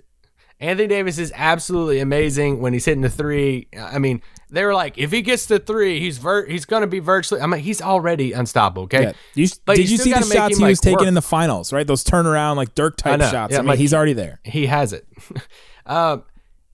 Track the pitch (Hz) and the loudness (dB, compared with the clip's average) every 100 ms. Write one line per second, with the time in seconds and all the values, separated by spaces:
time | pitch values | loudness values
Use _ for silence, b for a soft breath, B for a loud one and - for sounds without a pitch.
0 | _ _ _ _ _ _ 156 185 214 202 | _ _ _ _ _ _ -4 -2 0 0
1 | 190 156 165 - 156 170 - 180 160 139 | -2 -4 -8 -2 0 0 -2 -2 0 0
2 | 139 143 156 139 143 135 123 123 139 143 | 0 0 0 0 0 0 -2 0 0 0
3 | 131 - 147 147 139 127 - 107 107 139 | 0 -2 -2 0 0 -2 -8 -16 -8 -2
4 | 135 120 b b b 151 202 196 156 - | 0 -2 b b b -2 0 0 -2 -4
5 | 147 220 214 240 - 208 - 220 196 160 | -2 -2 0 -2 0 -2 0 0 0 0
6 | 175 131 143 202 190 170 143 220 202 185 | -4 -4 -2 -2 -2 -8 -4 -2 -2 -2
7 | 160 190 170 156 147 170 151 214 190 190 | 0 0 0 -2 -2 -2 -4 -6 0 0
8 | 170 165 127 113 120 127 101 92 92 131 | 0 0 -2 -2 -2 2 2 0 -2 0
9 | 113 B B - 180 - - 196 185 233 | 0 B B -2 -2 0 0 2 4 2
10 | 254 254 208 233 208 202 202 190 - 190 | 2 2 2 2 2 4 4 4 4 4
11 | 190 175 - 160 165 104 85 139 147 135 | 4 2 2 0 0 -2 -4 -4 0 0
12 | - 180 170 151 151 143 127 - 151 - | 2 2 2 2 0 -2 -2 0 -2 -2
13 | 151 147 139 123 107 135 131 135 143 156 | 0 2 2 0 -2 0 2 2 4 2
14 | 151 123 85 - - 151 139 147 127 95 | 2 0 -6 -10 -8 -4 0 0 0 -4
15 | - - - B B B B B - 156 | -14 -20 -16 B B B B B -6 -2
16 | 165 143 - - _ _ _ | 0 -2 -8 -20 _ _ _